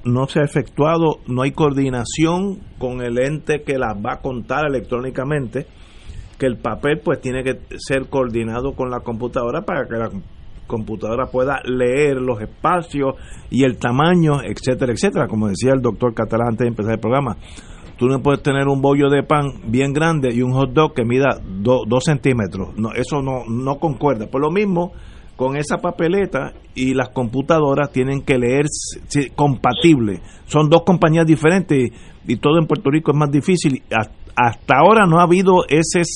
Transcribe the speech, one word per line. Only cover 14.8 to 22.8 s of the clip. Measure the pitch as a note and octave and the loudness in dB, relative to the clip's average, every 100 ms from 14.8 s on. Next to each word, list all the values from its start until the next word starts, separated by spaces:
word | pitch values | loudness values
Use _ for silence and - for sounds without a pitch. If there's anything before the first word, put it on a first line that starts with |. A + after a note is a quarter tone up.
| C3 | 0
etcétera. | A2 G3 F#3+ B2+ | 0 0 0 -2
Como | A2 G#2+ | 0 -2
decía | F#2 A#2+ | 0 2
el | C3+ | 2
doctor | B2 G2 B2 | 0 0 -2
Catalán | A#2 A2+ - A#2+ | -2 -2 0 0
antes | A2+ A#2+ | 0 -2
de | |
empezar | A2+ G#2 | -2 -2
el | A2+ | -2
programa, | A2+ C3 C3+ F#2+ - - - - - - | 0 0 -2 -6 -12 -20 -20 -20 -16 -2
tú | B2 | 0
no | C3+ | 2
puedes | B2+ C#3 | 2 2
tener | D3+ C#3 C#3 | 2 0 2
un | C3+ | 2
bollo | C#3 C#3+ C#3 | 2 4 4
de | C#3 | 2
pan | C3+ D3+ C#3+ C3+ A2+ | 2 0 0 -6 -2
bien | A#2+ C#3 | 0 0
grande | C#3 D#3+ D#3+ C3 A#2 | 0 0 2 0 0
y | |
un | B2 | 0
hot | B2+ C3+ | 0 0
dog | C3 D#3 | 2 2
que | - | 2
mida | A#2 B2+ C3+ A2 | 0 2 2 0
do-, | F#2 F#2+ G#2+ B2+ G#2+ | -6 -4 2 2 2
dos | B2 | 0
centímetros. | C#3+ C#3+ C#3+ B2 F#2+ F#2+ F2+ | 2 0 2 0 -2 -4 -8
No, | D2 | -6